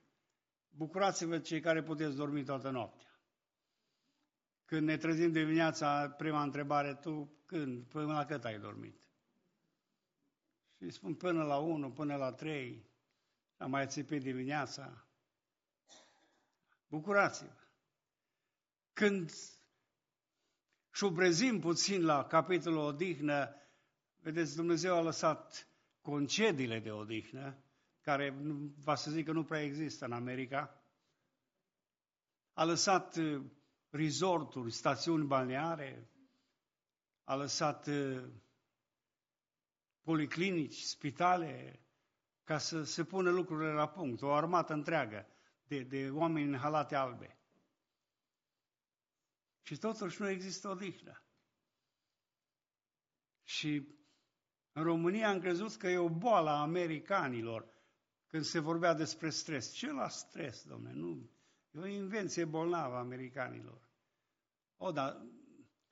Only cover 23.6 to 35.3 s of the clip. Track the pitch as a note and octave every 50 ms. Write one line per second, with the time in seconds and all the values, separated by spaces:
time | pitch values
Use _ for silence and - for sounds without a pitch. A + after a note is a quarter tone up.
23.6 | - _ _ _ _ _ _ _ _ _ _ _ D#3+ D#3+ D#3 E3+ E3 C#3+ C#3+ E3
24.6 | E3+ F3 E3+ D#3 F3 F#3 F3 E3+ E3 E3 - - F3 D#3+ C#3+ - - - - -
25.6 | - - _ _ _ _ _ _ - D3+ C#3+ C#3+ C#3+ C#3 - G3 A3 G#3+ E3 C3+
26.6 | B2+ A2+ A2+ A2+ A2 A2 G#2+ G#2+ G#2+ G#2+ A2 A2 G#2+ - B2+ C3 C#3 C#3 C#3 -
27.6 | _ _ _ _ _ _ _ _ _ D3+ C#3 C#3 C#3+ C#3 C3+ C#3 D3 D#3 D3 C#3+
28.6 | D3 C#3+ D3 D3 C#3 D3+ C#3+ C3 - D3 D3+ E3 D3+ D#3+ D#3+ E3 D3 - D#3+ D3+
29.6 | D3 C#3+ C#3 D3+ D#3 C3+ - - C#3 A#2+ A#2+ A#2+ B2 B2+ B2+ C3 C3 A#2+ C3+ C#3
30.6 | D3+ - - - _ _ _ _ _ _ _ _ _ _ _ _ _ _ _ _
31.6 | _ _ _ _ _ _ _ _ _ _ _ _ _ _ _ _ _ _ _ -
32.6 | D#3+ E3 E3+ - - G#3 F#3+ D#3 - - - E3 D#3+ D#3 D3 C3+ C3 C3 - _
33.6 | _ _ _ _ _ _ - D3 D#3+ D3+ C3 C#3 F3+ F#3+ F3 D#3+ C#3+ B2 - C3
34.6 | A#2+ A2+ - - - D3+ C3+ - - E3 E3 D#3 D3 C#3